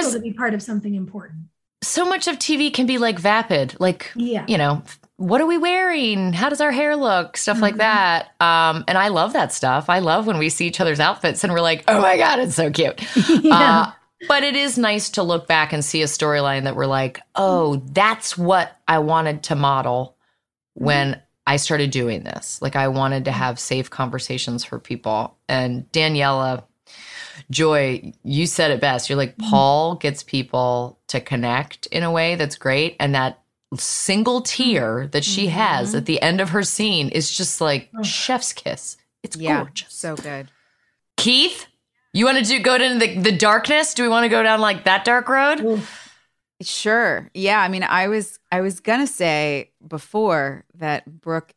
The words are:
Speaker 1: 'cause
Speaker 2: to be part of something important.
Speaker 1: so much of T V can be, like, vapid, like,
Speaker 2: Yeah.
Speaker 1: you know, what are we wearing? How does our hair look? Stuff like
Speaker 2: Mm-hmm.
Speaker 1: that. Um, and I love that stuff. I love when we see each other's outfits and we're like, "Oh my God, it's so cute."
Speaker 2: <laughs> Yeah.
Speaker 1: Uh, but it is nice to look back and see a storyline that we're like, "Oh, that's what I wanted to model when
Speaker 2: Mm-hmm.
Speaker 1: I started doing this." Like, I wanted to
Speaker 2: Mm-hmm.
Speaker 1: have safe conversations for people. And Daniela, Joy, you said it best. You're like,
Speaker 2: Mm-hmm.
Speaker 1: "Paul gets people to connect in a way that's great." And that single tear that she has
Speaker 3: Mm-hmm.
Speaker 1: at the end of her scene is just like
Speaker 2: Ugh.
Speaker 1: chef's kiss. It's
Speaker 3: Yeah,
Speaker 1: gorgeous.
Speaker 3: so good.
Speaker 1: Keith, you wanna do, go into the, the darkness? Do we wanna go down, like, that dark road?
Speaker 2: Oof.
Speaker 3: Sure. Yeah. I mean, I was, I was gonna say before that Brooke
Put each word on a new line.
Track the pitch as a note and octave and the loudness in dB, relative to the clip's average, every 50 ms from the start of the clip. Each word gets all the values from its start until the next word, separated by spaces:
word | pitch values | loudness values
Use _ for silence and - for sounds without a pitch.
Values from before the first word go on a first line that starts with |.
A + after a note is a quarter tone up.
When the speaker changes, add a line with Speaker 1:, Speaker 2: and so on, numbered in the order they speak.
| D4+ | 0
Speaker 1:
'cause | C4 A#3 | 0 -2
Speaker 2:
to | A#3 | -4
be | A3+ A#3 - | -6 -8 -6
part | A3+ B3+ A3+ G#3+ | -4 -4 -4 -4
of | G3+ G3 | -4 -6
something | B3 A3 G#3 G3+ G#3 G3+ | -6 -6 -4 -4 -4 -6
important. | G3 F#3 - - G3+ - - D#3+ D#3+ D#3+ - _ _ _ _ _ _ - | -6 -6 -8 -10 -14 -16 -16 -16 -18 -18 -18 _ _ _ _ _ _ -8
Speaker 1:
so | - - D#4+ F4+ F4+ | -4 -2 0 0 0
much | F#4+ F#4 - F4 | 0 0 -2 -4
of | D#4 - | -4 -4
T | - - D#4 | -2 -2 0
V | C#4 D4 D4 | 0 0 0
can | - - B3+ | 0 0 0
be, | A#3+ C4 A#3+ | 0 2 2
like, | A#3 A3+ G#3 F3 | 0 0 0 0
vapid, | E3 G3+ G#3+ A3 A3+ - F#3 C#3+ C3+ B2+ - - | 2 2 2 2 2 2 0 0 0 -2 -2 0
like, | F#3 F#3 F3+ - - - - | 0 0 0 -2 -6 -12 -6
Speaker 2:
Yeah. | A#3+ A#3+ A#3+ A#3 G3+ - - | -6 -4 -2 -2 -4 -2 -2
Speaker 1:
you | A3 | 0
know, | E3 D3 C#3+ D3 D#3+ - - - - _ _ _ | 2 2 2 0 -2 -4 -10 -18 -20 _ _ _
what | - F#3 F3 G#3 C4 | -6 -2 0 2 2
are | D#4+ | 4
we | D#4+ E4+ E4 | 2 2 2
wearing? | D#4+ F4 F4+ F#4 F#4 F#4 E4+ D4+ C4 A3 G#3 F#3+ F#3 F#3 E3+ | 2 2 2 2 2 0 0 0 0 0 0 0 0 0 0
How | E3+ A3+ C#4+ | 0 0 0
does | D4 C#4 | 0 0
our | D4 D4 B3 | 0 0 2
hair | C4 D4 D4 D4+ | 0 0 0 0
look? | D4 C#4 A3+ G3 F3+ E3+ E3+ - | 0 2 2 2 2 0 -2 -6
Stuff | - - G#3+ G#3 A3+ | -6 -4 -2 0 2
like | G#3+ G3+ G#3+ | 2 0 2
Speaker 2:
Mm-hmm. | G#3+ | 2
Speaker 1:
that. | G#3+ A3 G#3+ G#3 F#3+ F3 E3+ E3 - - _ _ | 2 4 4 4 4 2 2 0 -2 -4 _ _
Um, | E3+ E3+ E3 E3 E3 D#3+ D#3 D#3+ D3+ - | 2 4 4 4 4 2 2 0 -2 0
and | F#3 | 2
I | F#3 G3 G#3 | 2 2 2
love | G3 D#3+ E3+ A3 C4+ | 2 2 0 2 2
that | C#4+ E3 D3 - | 0 0 -2 -2
stuff. | - - B2+ B2+ D3 D3 - | -2 0 0 0 0 2 0
I | F3 F#3 | 0 2
love | F#3 D#3+ D#3+ G3+ A3 | 2 2 2 2 2
when | A3 G3 D#3 | 0 0 0
we | D3+ D#3+ | 0 0
see | D#3 - F3 | 0 -2 -2
each | E3+ E3 - | -4 -2 0
other's | F#3+ E3 D3+ C#3+ | 0 0 2 2
outfits | D3+ F3 G3+ - - E3 C#3 - - | 2 2 2 0 -2 -2 -2 -2 -2
and | F3+ F3 | 0 0
we're | E3+ | 2
like, | E3+ E3 D#3+ D#3 - - | 2 2 0 2 2 2
"Oh | G#3+ G3+ | 4 4
my | G3 F#3+ F#3 | 4 4 4
God, | - - - C#4+ A#3+ | 4 4 4 4 2
it's | B3+ E3+ - | 0 0 0
so | - E3 D3 | 0 0 0
cute." | D3 E3 D#3+ - - - - - - | 0 0 0 0 -2 -4 -10 -2 0
Speaker 2:
<laughs> | B3+ - - E4 - - | 0 4 4 4 4 6
Yeah. | G#3 F3+ E3+ E3+ E3 E3 E3 D#3+ | 6 6 6 6 6 6 4 2
Speaker 1:
Uh, | - - - _ _ _ _ E4+ | 0 -4 -12 _ _ _ _ 0
but | - C#4+ C#4 C#4 | 2 2 2 2
it | C#4+ C4 | 2 0
is | C#4+ C#4+ C#4+ - B3 | 0 0 0 0 0
nice | A#3 G#3+ G#3 G#3 G#3 - | 0 0 0 -2 -4 -4
to | - G#3 F#3 | -4 -2 -2
look | E3+ E3+ E3+ E3+ | 0 0 -2 0
back | - E3 D#3 D3+ D3 D#3+ | 2 2 2 2 2 -2
and | D3+ D3 | -4 -4
see | - - D#3+ | -2 0 0
a | D3+ | 0
storyline | C#3+ - - D#3 D3+ D3 D3 C#3+ C#3 C#3 C#3 C3 | 0 0 -2 0 0 2 2 0 0 0 0 -2
that | C3+ C3 | -4 -2
we're | C#3 C#3 | -2 -2
like, | C3+ C3+ C3+ C3+ B2+ - - - _ _ | 0 0 0 -2 -2 -6 -10 -18 _ _
"Oh, | - G3 F#3+ F#3 F3 D#3+ D3+ C#3+ C#3 C3 C3+ C#3 | 0 0 2 2 2 2 2 0 -2 -4 -2 0
that's | F#3+ G3+ A3 A3 A3 - - - F3+ | 2 2 2 2 0 -6 -8 -6 -2
what | F3 F3 F#3+ F3+ E3+ - - _ _ - | 0 2 2 2 2 -2 -6 _ _ 0
I | E3 D#3+ | 0 2
wanted | D3+ D3+ D#3+ E3 D#3+ D3+ D3+ D3+ - | 2 2 2 2 0 0 -4 -4 -4
to | - D#3+ | -4 -2
model | C#3+ C#3+ C#3 C#3 C3+ B2+ B2 B2 B2 C3 - - _ _ _ _ _ _ _ _ _ _ _ _ | 0 2 2 2 0 0 -2 -2 -2 -4 -6 -10 _ _ _ _ _ _ _ _ _ _ _ _
when | - B2+ D3 D3 C#3 C#3 C#3 C3 | -4 0 2 2 2 2 0 -4
Speaker 2:
Mm-hmm. | - _ _ _ _ _ | -6 _ _ _ _ _
Speaker 1:
I | C3+ C#3+ C#3+ | 0 0 0
started | - - D#3+ D3 C#3+ C#3 | 0 0 0 0 0 0
doing | B2+ C3 B2 A#2 G#2+ F2 - | 0 -2 -2 -2 -4 -4 -6
this." | - - - - - - - C#3 | -10 -12 -12 -12 -12 -10 -8 -8
Like, | C#3 - | -4 -2
I | C#3 C3+ C3+ | 0 0 0
wanted | C3 C3 C3+ C3+ C3+ C3+ B2+ | 0 0 0 0 -2 -2 -2
to | C3+ | -4
Speaker 2:
Mm-hmm. | B2+ A#2+ | -2 -2
Speaker 1:
have | C3 B2+ A#2+ - | -2 -4 -4 -6
safe | - - C3 C3 C3 - | -6 -4 -4 -4 -4 -6
conversations | - - C3 B2 B2 B2+ - - C3 B2+ - - A#2+ A#2+ - | -6 -6 -6 -6 -6 -8 -8 -8 -6 -6 -6 -6 -6 -8 -8
for | - B2 A#2+ | -10 -10 -14
people. | - - B2 A#2 - A2 A2 G#2+ A#2 - - _ _ - | -10 -10 -10 -8 -4 -4 -2 -2 -4 -6 -10 _ _ -4
And | C3 C3 B2+ B2 B2 B2 - - - | -2 -2 -2 -2 -4 -6 -8 -4 -2
Daniela, | D#3+ D#3 D#3 D#3 C#3+ C#3 C#3 C3+ C3 C3 C3 B2+ B2 - _ _ _ _ _ - - - - - - - - - - - - | 0 0 2 2 2 2 2 2 0 0 -2 -4 -6 -8 _ _ _ _ _ -20 -20 -20 -18 -18 -16 -16 -18 -18 -20 -14 -8
Joy, | - - D#3+ D#3 D3+ D3 C#3 C3 B2+ A2 - G#2 - _ - | -2 0 2 4 4 4 2 2 0 -4 -8 -12 -18 _ -8
you | - C#3 D3 E3+ | -4 -2 0 0
said | E3 - - E3 D3+ C#3 | 0 0 2 2 2 2
it | A#2 | 2
best. | C#3+ C#3 B2+ B2 - - | 2 0 0 0 -2 -2
You're | C#3 C#3 | 0 0
like, | C3+ B2+ - | 0 -2 -4
Speaker 2:
Mm-hmm. | - - - | -8 -2 2
Speaker 1:
"Paul | - C3+ C3+ C#3 C#3+ D3+ D#3+ E3 F3 | 4 6 6 6 4 4 2 0 -2
gets | E3+ - D3 C#3+ - - | -2 -4 -4 -4 -6 -8
people | - - C3+ B2+ - - B2+ B2+ B2 B2 B2 B2 B2 - _ _ - | -6 -4 -4 -4 -2 -2 0 0 2 0 0 -2 -6 -10 _ _ -8
to | - B2+ | -6 -6
connect | - - C#3 B2 A#2+ A#2+ A#2+ C3 - - - - - | -4 -4 -4 -2 0 0 0 -2 -2 -4 -10 -16 -14
in | - - E3 E3+ | -6 -4 -2 -2
a | E3+ | 0
way | E3 E3 E3 E3+ F3 | 0 0 0 0 0
that's | E3+ D3+ C#3+ - | -2 -2 -4 -4
great." | - - C3+ C3 C#3 D#3 E3 - - | -4 -2 0 0 2 0 -2 -2 -2
And | - C#3 C#3 | -2 0 2
that | C3+ C3 C3 B2 - _ _ _ _ _ _ C3+ | 2 0 0 -4 -8 _ _ _ _ _ _ -10
single | B2+ - - - - - - F#3+ G#3 A3 B3 B3 B3 | -8 -6 -6 -6 -4 -2 0 0 2 2 2 0 0
tear | B3 - - - B3+ B3 G#3+ D3 A#2+ A2+ A2+ B2 C3+ C#3+ | -2 -4 -2 0 0 2 2 0 0 -2 -2 -4 -6 -4
that | - E3 D3+ | -2 -2 -2
she | G3 G3 G3+ G3+ F3+ | -2 -2 -2 -2 -2
has | D#3+ F#3 A3 G3 D#3 C3 - G3+ | 0 0 0 0 0 0 -2 -2
Speaker 3:
Mm-hmm. | A3 - | -2 -4
Speaker 1:
at | A3+ | -2
the | - D#3 - - | -2 -2 0 2
end | D#3+ F3 F#3 | 0 2 0
of | G3 E3+ | 0 0
her | E3 G#3 G3 | 0 -2 -2
scene | - - - G#3+ G#3+ F#3+ E3 C#3+ C3 | -2 -2 -2 -2 0 0 0 -2 -2
is | - D#3+ D3+ - - | -2 -2 -2 -2 -4
just | - F3+ D3 - - | -4 -4 -4 -4 -2
like | E3 D3+ C#3+ C3 - - - A3 | 0 0 0 -2 -4 -8 -10 -8
Speaker 2:
Ugh. | G#3+ | -6
Speaker 1:
chef's | F3 - - - - B3+ B3 - - - | -4 -4 -4 -2 -2 -2 -2 -2 -6 -8
kiss. | - - - - - - - - - _ _ _ _ - | -8 -8 -8 -8 -8 -10 -14 -16 -16 _ _ _ _ -14
It's | - - | -12 -10
Speaker 3:
Yeah, | D#3+ D#3+ D#3 D3+ C#3+ C3+ | -6 -4 -2 -2 -2 -4
Speaker 1:
gorgeous. | C#3 - - - - - | -6 -10 -14 -14 -14 -14
Speaker 3:
so | - - E3 D#3 | -12 -10 -8 -10
good. | D3 - D3 C#3+ C3+ C3+ C3+ _ _ _ _ _ _ _ _ _ _ _ _ _ | -10 -10 -12 -12 -12 -14 -16 _ _ _ _ _ _ _ _ _ _ _ _ _
Speaker 1:
Keith, | - - A#3+ B3 C4 D4+ F4+ - - - - _ _ _ _ _ _ _ _ - | 0 2 4 4 4 2 2 -2 -6 -14 -20 _ _ _ _ _ _ _ _ -2
you | F#3 A3+ | 2 2
wanna | C4 C4 C4+ A#3 | 4 4 2 2
do, | G3+ C4 B3 | 0 0 0
go | F#3+ B3 B3+ | 2 2 2
into | B3+ B3+ B3+ B3 A#3 A3+ | 4 2 2 2 0 0
the, | G3 - F#3 | 0 0 0
the | F3+ G#3+ G3 | 0 0 2
darkness? | E3 G#3+ G#3 G#3+ A3+ - - D4 D4+ D#4 D#4 - | 4 4 4 4 4 2 2 2 2 2 0 -2
Do | - B3 | 0 0
we | A#3 | 2
wanna | A3+ A#3 A#3 A#3 | 2 2 2 4
go | A3+ A3+ A3 | 2 4 4
down, | A3 A3 G#3+ | 4 4 4
like, | G#3+ G#3 G3 E3 - | 2 2 0 0 2
that | F#3+ F#3+ F#3+ F#3+ | 2 2 2 4
dark | A#3 A#3+ B3 A#3+ - | 2 2 2 2 2
road? | C4+ C4+ C4+ C#4+ D#4 D4+ G#3+ | 2 2 4 2 2 0 0
Speaker 2:
Oof. | A3+ A3 G#3 - - - - - - _ _ _ _ _ _ _ _ _ _ F3 | -2 -2 -2 -4 -8 -12 -18 -20 -20 _ _ _ _ _ _ _ _ _ _ -10
Speaker 3:
Sure. | - - - - G#3+ A3 A#3 A#3 F#3 C#3 F2 - - _ | -8 -8 -4 -2 0 2 2 2 2 0 -2 -4 -8 _
Yeah. | F3+ F#3+ G3 G#3 G#3+ | -2 0 2 2 2
I | F#3+ | 2
mean, | F3+ F#3+ F#3 F#3 | 2 0 -2 -2
I | - - F#3 F#3+ | 0 2 2 2
was, | G3+ G#3+ A3 G3 - - - _ _ F3+ | 0 0 -2 -4 -6 -12 -18 _ _ -2
I | F3+ | -2
was | F#3 G3 F#3 - | 0 -2 -4 -4
gonna | - A3 A3+ B3+ C#4+ C4+ | -2 -2 0 0 0 -2
say | - - F3+ E3 D3+ D3+ D3+ D3+ C#3+ C#3 - - _ _ - | -2 -2 0 0 0 0 0 0 -2 -4 -6 -10 _ _ -18
before | D#3 D#3+ D3+ - - - G#3+ A3 G3+ E3+ D3+ C#3 C#3 C#3 - - _ _ | -14 -14 -14 -14 -6 -4 -2 0 0 0 0 -2 -4 -6 -10 -16 _ _
that | F3 D#3+ D3+ D3 - - - D#3 D#3+ | -8 -6 -4 -4 -4 -6 -12 -20 -14
Brooke | _ E3 E3 D#3+ D#3+ _ _ | _ -6 -6 -6 -6 _ _